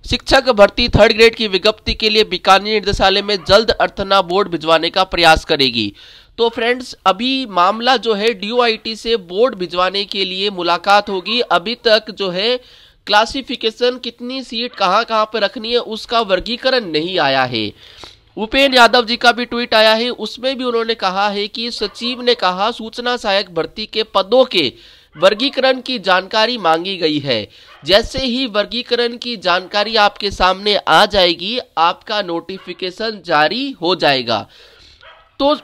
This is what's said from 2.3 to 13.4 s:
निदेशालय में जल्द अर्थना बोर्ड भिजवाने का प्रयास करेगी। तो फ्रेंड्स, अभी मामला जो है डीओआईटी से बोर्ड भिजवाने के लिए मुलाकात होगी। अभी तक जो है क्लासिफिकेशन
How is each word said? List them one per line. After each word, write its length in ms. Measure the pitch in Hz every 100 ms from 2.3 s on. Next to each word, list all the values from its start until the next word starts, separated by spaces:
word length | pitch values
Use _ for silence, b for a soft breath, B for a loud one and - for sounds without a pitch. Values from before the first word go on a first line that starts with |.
| 175 - 190 208
निदेशालय 480 | 214 196 196 196 202
में 220 | 202 202
जल्द 260 | 156 196 220
अर्थना 520 | - 180 - 196 196
बोर्ड 260 | 175 185 190
भिजवाने 420 | 170 156 160 165
का 140 | 185
प्रयास 400 | 185 175 165 160
करेगी। 480 | - 156 131 117 104 101 b b b -
तो 100 | 233
फ्रेंड्स, 480 | 233 233 254 254 - 190
अभी 400 | 185 247 269 262
मामला 500 | 180 180 220 240 254
जो 180 | 226
है 200 | 202 220
डीओआईटी 600 | 208 202 247 240 220 220 220
से 200 | 226 226
बोर्ड 380 | 170 180 262
भिजवाने 500 | 208 175 175 185 196
के 200 | 202 196
लिए 260 | 190 185 202
मुलाकात 600 | 185 175 175 202 202 202
होगी। 300 | 196 180 240
अभी 340 | - 175 180
तक 360 | 233 226 214 220
जो 200 | 196 190
है 300 | 175 220 247 b b b b -
क्लासिफिकेशन 920 | 208 220 277